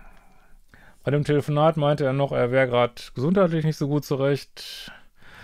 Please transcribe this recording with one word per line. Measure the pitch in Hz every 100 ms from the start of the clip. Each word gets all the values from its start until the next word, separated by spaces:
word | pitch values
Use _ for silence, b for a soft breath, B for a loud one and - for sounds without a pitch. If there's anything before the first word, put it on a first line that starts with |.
| B B B B B B - b b b
Bei | -
dem | 147
Telefonat | 147 147 135 147 160 160
meinte | 147 147
er | 139
noch, | 135 139
er | 135 123
wäre | 131 131
grad | 120 120 - -
gesundheitlich | - 139 196 180 160
nicht | 156 151
so | 143
gut | 147
zurecht. | - 135 135 139 - - - - - B B _ B B